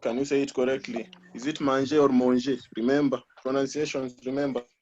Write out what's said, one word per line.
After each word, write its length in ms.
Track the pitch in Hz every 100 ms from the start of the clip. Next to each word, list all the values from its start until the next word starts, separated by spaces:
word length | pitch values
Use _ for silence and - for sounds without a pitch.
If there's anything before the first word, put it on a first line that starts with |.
Can 160 | - 120
you 80 | 139
say 160 | 139
it 120 | 139
correctly? 540 | - 127 131 - 117 110 - - 117
Is 100 | 127
it 160 | 151
man-jay 360 | 143 135 135 151
or 100 | 143
manger? 480 | 127 127 127 123 127 - -
Remember, 460 | 117 139 147 123 - -
pronunciations, 720 | 131 135 135 143 151 147 131 123 127
remember. 380 | 135 143 123 123 _